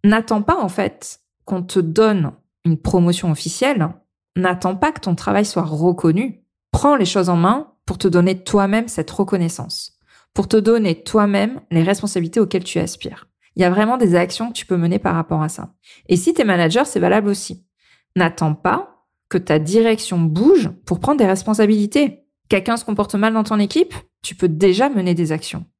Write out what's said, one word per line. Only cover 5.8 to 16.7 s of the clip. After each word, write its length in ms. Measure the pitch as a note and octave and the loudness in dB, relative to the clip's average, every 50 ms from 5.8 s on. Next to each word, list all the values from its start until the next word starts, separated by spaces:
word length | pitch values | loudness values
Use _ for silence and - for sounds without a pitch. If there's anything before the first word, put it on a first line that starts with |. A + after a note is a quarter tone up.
| E3 F3+ F3+ F3+ - E3 D#3+ F#3+ B3+ C4 - _ _ _ _ _ _ _ | 0 0 0 2 2 2 2 2 -2 -4 -8 _ _ _ _ _ _ _
Prends 240 | - - - C#4+ D4 | -2 0 2 2 4
les 100 | C4+ G3 | 4 2
choses 240 | F3+ - G3+ F3+ F3+ | 0 0 0 0 2
en 80 | F3 | 2
main 360 | E3+ E3+ F3+ A#3 C#4 D#4 _ _ _ _ | 2 2 2 2 0 -4 _ _ _ _
pour 140 | - F#3 - | -10 -8 -2
te 80 | - | 0
donner 360 | F#3+ E3+ F3 F3 F#3+ F#3+ F#3 - | 2 4 4 4 2 0 -2 -4
toi-même 440 | - - G3+ G3 G3 G3+ A3+ A#3 | 0 0 2 2 2 0 -2 -2
cette 240 | A#3 - - D#3 - | -4 -6 -8 -8 -8
reconnaissance, 880 | - - G3 F#3+ G#3 F#3 E3+ E3 - - B2 E3+ - - - - _ _ _ _ _ _ _ _ _ | -4 -4 -2 -2 0 -2 -2 -4 -4 -8 -12 -10 -10 -12 -12 -14 _ _ _ _ _ _ _ _ _
pour 140 | - G3 | -4 -2
te 100 | F#3+ - | 2 2
donner 460 | A3 G3 A3 A3+ A#3 G#3+ F#3 E3 - - | 2 4 4 2 2 2 0 -2 -4 -6
toi-même 580 | - - A3 G#3 G#3 G3+ G3 G3+ A3 C4 - _ _ | -2 0 0 2 2 2 0 -2 -2 -4 -10 _ _
les 140 | E3+ E3 E3 | 0 2 2
responsabilités 560 | F3+ G3+ G3 - G#3 - F#3 E3+ E3 - A3+ | 2 0 -2 -2 -4 -4 -4 -4 -2 0 0
auxquelles 240 | G#3+ F#3 - F#3 F#3 | 0 0 -2 -6 -6
tu 160 | - - F3 | -4 -4 -4
aspires. 500 | E3+ E3+ - - - - - - - _ _ _ _ _ _ | -4 -4 -8 -12 -14 -14 -14 -16 -20 _ _ _ _ _ _
Il 60 | F3 | 0
y 40 | F#3 | 0
a 40 | F3+ | 2
vraiment 280 | F3+ G3+ G#3+ A3 B3 | 2 2 2 0 2
des 180 | B3+ A#3+ F#3 F3 | 2 2 2 2
actions 320 | F3 F3 F3+ - - A3 | 2 0 0 -4 -8 -8
que 100 | A#3+ A#3 | -8 -8
tu 80 | - - | -10 -6
peux 120 | _ F#3+ | _ -2
mener 200 | F3 E3+ E3+ F3+ | 0 0 0 -2
par 160 | G3+ - F3+ F3 | -2 -2 -2 -2
rapport 300 | E3 D#3+ - E3 D#3 D#3 | -2 -4 -4 -4 -4 -4
à 60 | D#3 | -4
ça. 260 | - - - - _ _ _ _ - _ _ - | -6 -10 -16 -18 _ _ _ _ -20 _ _ 0
Et 80 | F3 | 0
si 160 | F3+ F#3 E4+ E4 | 2 2 0 0
t'es 120 | - C4 | 2 2
manager, 420 | G#3 F#3 F3 E3+ D#3+ | 2 2 2 2 2